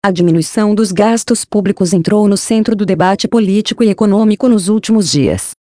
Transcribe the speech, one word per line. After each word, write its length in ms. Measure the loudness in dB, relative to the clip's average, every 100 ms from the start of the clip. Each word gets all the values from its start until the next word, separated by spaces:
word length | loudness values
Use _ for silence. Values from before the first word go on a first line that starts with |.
| -2
A 60 |
diminuição 640 | 0 0 0 -2 -2 0 0
dos 160 | 0
gastos 520 | 0 0 0 -2 -4
públicos 480 | -2 -2 -2 -2 0
entrou 360 | 0 2 2 2
no 100 | 0
centro 380 | 0 0 0 -2
do 100 | -2
debate 420 | 0 0 0 -2
político 560 | 0 0 0 -2 0
e 60 | 0
econômico 580 | 2 0 2 2 2 2
nos 220 | 2 0
últimos 400 | -2 0 0 0
dias. 400 | 0 0 -2 -6 -16